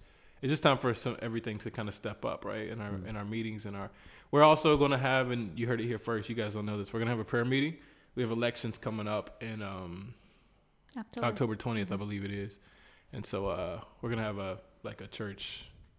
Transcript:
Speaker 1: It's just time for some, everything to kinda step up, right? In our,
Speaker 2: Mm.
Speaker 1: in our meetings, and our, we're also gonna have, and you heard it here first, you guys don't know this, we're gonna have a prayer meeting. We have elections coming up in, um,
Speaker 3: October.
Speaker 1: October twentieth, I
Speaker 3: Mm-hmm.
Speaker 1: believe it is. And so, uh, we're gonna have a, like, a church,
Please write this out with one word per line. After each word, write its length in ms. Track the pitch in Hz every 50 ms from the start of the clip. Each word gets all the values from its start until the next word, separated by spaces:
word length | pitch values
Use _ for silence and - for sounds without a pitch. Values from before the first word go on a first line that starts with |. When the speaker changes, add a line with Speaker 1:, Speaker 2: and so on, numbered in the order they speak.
| - - - - - - - - -
Speaker 1:
It's 80 | 135
just 140 | 151 151 -
time 120 | 151 135
for 160 | - - 123 113
some, 240 | - - 127 113 - -
everything 360 | 117 113 117 - 117 107 104
to 100 | - 113
kinda 220 | - - 107 104 98
step 320 | - - 110 95 - -
up, 200 | 113 - - -
right? 240 | 101 101 110 107 -
In 120 | 113 107
our, 100 | 104 104
Speaker 2:
Mm. 160 | 101 95 92
Speaker 1:
in 80 | 110 110
our 80 | 104 101
meetings, 400 | 104 110 113 110 110 107 104 101
and 120 | 104 101
our, 120 | 98 98 98 - - - - - - - - -
we're 100 | 147 151
also 340 | 156 156 151 - 160 151
gonna 220 | 139 143 135 139 127
have, 320 | 131 131 131 131 127 123
and 260 | 123 120 113 95 78
you 120 | 120 117 117
heard 120 | 120 113
it 60 | 110
here 120 | 120 117 104
first, 300 | - 117 117 107 104 -
you 60 | 113
guys 200 | 113 107 104 104
don't 120 | 110 104
know 100 | 104 104 104
this, 140 | 98 - -
we're 60 | 113
gonna 140 | 113 117 120
have 80 | 110
a 40 | 107
prayer 200 | - - 120 120
meeting. 320 | 123 135 135 143 156 165 - - - - - - - -
We 80 | - 127
have 80 | 110 113
elections 440 | 117 120 120 117 - - 113 107
coming 300 | - - 113 107 107 104
up 340 | 104 107 104 - - - -
in, 220 | 107 113 110 107 104
um, 520 | 98 98 92 92 87 85 92 101 123 113 - - - - - _ _ _ _ _ _ _ _ _ - -
Speaker 3:
October. 300 | 240 214 - - 240 - 120
Speaker 1:
October 260 | 107 104 131 110 110
twentieth, 380 | 104 - 123 117 110 101 90 101
I 20 |
Speaker 3:
Mm-hmm. 100 | 98 104
Speaker 1:
believe 200 | 104 104 98 98
it 80 | 98 101
is. 260 | 101 101 101 - - - - - - - - - - _ - -
And 120 | - 92
so, 220 | - - 98 98
uh, 340 | 98 85 90 90 87 85 101 101 - - - -
we're 80 | 117
gonna 140 | 117 113 110
have 140 | 107 101 101
a, 200 | 98 95 92 - - - - - -
like, 160 | 104 - -
a 80 | 101 95
church, 560 | - - 110 101 98 - - - - - - - - - - - -